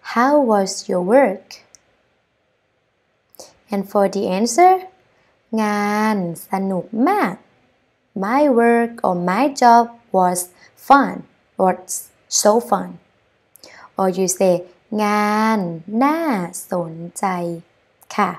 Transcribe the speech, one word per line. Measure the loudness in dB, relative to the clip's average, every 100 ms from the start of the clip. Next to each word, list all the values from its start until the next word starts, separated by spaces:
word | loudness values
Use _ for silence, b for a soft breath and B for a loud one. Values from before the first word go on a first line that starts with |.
| -4
How | 0 2 2 2
was | 2 0 -6 -4
your | -4 2
work? | 4 4 -2 _ -20 _ _ _ _ _ _ _ _ _ _ _ _ _ _ _ _ _ B B B _
And | -8 -2
for | 0 0
the | 0 -2 -2
answer, | 0 4 4 4 -2 _ _ _ _ _ _ -4
ง | -2 -2 -2
า | 0 0
น | 0 -4 -8 -8
ส | -6 -2
นุ | -4
ก | -6 -2 0
ม | 0
า | -2
ก | -6 _ _ _ _ _ _ _ -8 -2
My | 2 2 4
work | 4 2 0 -2 -2
or | 0 -2
my | 0 -2 4
job | 6 6 4 -6 _ 0
was | 0 -2 -8 b b _ 4
fun, | 4 4 -6 -14 _ _ -2
was | 0 0 -8 -14 -14 _ _ 0
so | 2 2 0
fun. | -4 -4 -16 _ _ _ _ _ _ B B B -4
Or | -2 -2
you | -4 0
say, | 2 0 -4 B _ -4
ง | -2 0 0
า | 0 0 0
น | -2 -8 -6 -2
น่ | 0 0
า | -2 -4 -6 -10 -8
ส | -6 -6
น | -10 -14 -6
ใ |
จ | -4 -4 -6 -8 -14 _ _ _ _ -4
ค่ |
ะ | -4